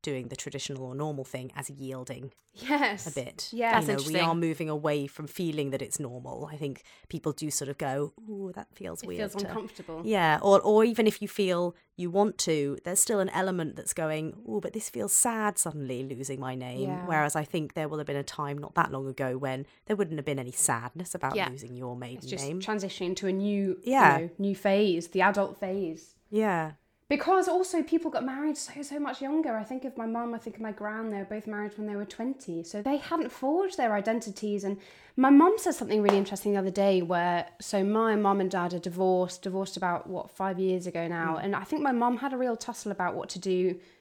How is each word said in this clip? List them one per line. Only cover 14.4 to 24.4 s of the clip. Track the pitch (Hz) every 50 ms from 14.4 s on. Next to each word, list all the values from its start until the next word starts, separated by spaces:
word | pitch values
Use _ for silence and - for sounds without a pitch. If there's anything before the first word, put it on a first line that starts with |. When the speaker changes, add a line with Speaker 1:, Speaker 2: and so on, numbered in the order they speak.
| 226 226
Speaker 1:
"Ooh, | 220 208
but | - -
this | - 220 214 -
feels | - 240 208 202 -
sad | - - 247 226 220 214 208 202 -
suddenly, | - 175 151 151 139 127 127 120 131
losing | 135 139 117 135 135 139 131
my | 135 131 127
name." | 131 127 127 123 127 - -
Speaker 2:
Yeah. | 185 180 180
Speaker 1:
Whereas | 180 165 156 151 147 -
I | 160 151
think | - - 175 156 135 -
there | - 156 147
will | 156 151
have | 147 151
been | 143
a | 139 143
time | - - - 147 143 143 143
not | 143 - -
that | - 160 - -
long | 135 135 135
ago | 131 - 139 131 127 131
when | 139 135 131 131 135 - - _ _ -
there | 214 196
wouldn't | 202 160 160 151
have | 139
been | - 147 135
any | 127 123 120
sadness | - - - 131 117 117 123 - 160 180 - -
about | 180 - 135 139
Speaker 3:
Yeah. | 214 185 165
Speaker 1:
losing | 131 139 139 120 123
your | 123 127 123 123 123
maiden | 127 120 127 123
Speaker 2:
It's | - 127
just | 139 139 139
Speaker 1:
name. | 139 160 185
Speaker 2:
transitioning | 190 - 214 214 190 190 - - 190 175 185 -
to | - 190
a | 185
new, | 190 196 208 208 202 196 190 180 - -
Speaker 1:
Yeah. | 240 254 269 233 160 139 147
Speaker 2:
you | 165 170
know, | 170
new | -